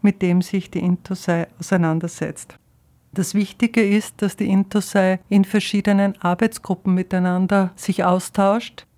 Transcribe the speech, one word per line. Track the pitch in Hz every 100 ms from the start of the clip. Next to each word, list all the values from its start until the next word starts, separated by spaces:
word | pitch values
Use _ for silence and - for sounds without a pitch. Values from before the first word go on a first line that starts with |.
mit | 208 190
dem | 180 175
sich | 180 196 -
die | 180
Intosai | 180 180 - 190 - 170 165 -
auseinandersetzt. | 170 185 165 160 170 - 156 151 - - _ _ _ _ _
Das | - 185
Wichtige | 202 196 - 233 233
ist, | 202 202 - -
dass | 202 -
die | 202
Intosai | 196 190 214 190 202 185 185 _
in | 202
verschiedenen | 196 214 - 202 196 202 202 196
Arbeitsgruppen | 180 175 226 - - 185 -
miteinander | 185 185 185 180 180 185 202 185
sich | - - 196
austauscht. | 180 185 - - 196 214 - - -